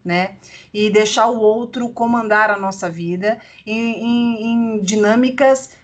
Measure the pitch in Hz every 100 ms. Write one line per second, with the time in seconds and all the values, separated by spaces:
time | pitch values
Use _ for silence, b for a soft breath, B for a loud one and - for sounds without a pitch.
0 | 180 175 190 196 B B B 208 214 208
1 | 208 - 233 233 214 220 240 254 240 -
2 | 233 240 220 214 214 202 196 190 180 170
3 | 170 180 208 233 B B 214 226 233 226
4 | 233 240 240 226 233 233 226 214 190 214
5 | 208 233 254 254 269 269 - b